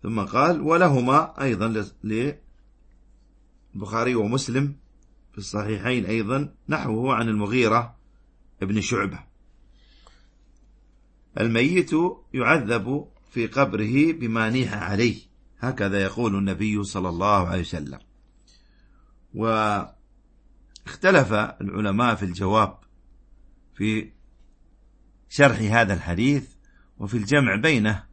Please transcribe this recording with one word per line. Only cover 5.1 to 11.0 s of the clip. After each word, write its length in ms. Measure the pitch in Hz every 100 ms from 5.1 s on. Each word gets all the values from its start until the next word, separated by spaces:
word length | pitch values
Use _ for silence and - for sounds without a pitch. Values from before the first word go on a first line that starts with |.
| _ _
في 60 | -
الصحيحين 680 | 98 104 104 107 110 123
أيضًا، 500 | 92 113 104 135 147 - -
نحوه 460 | 147 - 110 131
عن 140 | 117 117
المغيرة 680 | 107 101 123 113 113 120 - _ _ _ _ _ _
ابن 180 | 98 107
شعبة: 440 | 95 113 98 - - _ _ _ _ _ - - - _ _ _ _ _ _ _ _ _